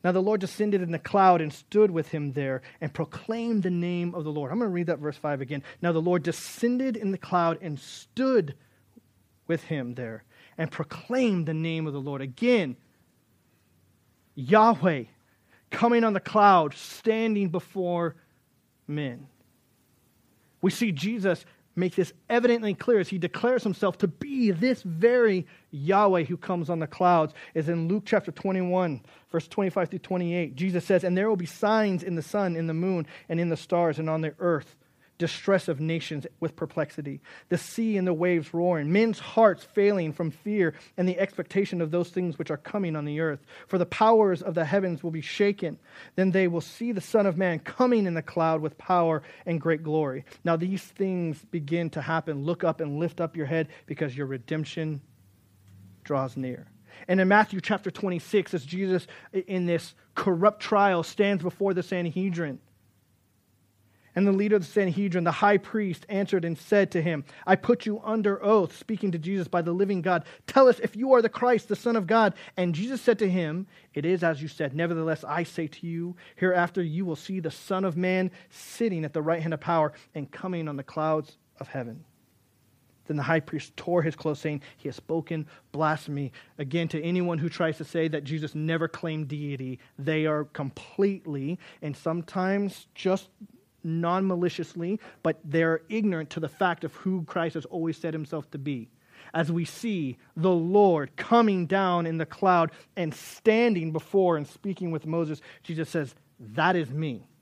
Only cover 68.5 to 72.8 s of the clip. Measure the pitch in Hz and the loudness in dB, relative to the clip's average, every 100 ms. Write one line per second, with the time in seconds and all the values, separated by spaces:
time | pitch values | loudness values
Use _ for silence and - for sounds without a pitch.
68.5 | 220 170 - - 220 202 170 160 196 165 | 4 2 -6 -10 -4 -2 -4 -4 -4 -2
69.5 | 180 170 175 196 190 170 175 - - - | -2 -2 -2 0 0 0 -2 -2 -18 0
70.5 | 269 262 - 220 208 262 254 226 - 247 | 6 8 6 -2 -4 4 6 4 0 2
71.5 | 233 - 202 240 226 175 226 208 - - | 2 0 -4 0 0 2 4 4 0 -12
72.5 | - 180 160 | -4 -2 -2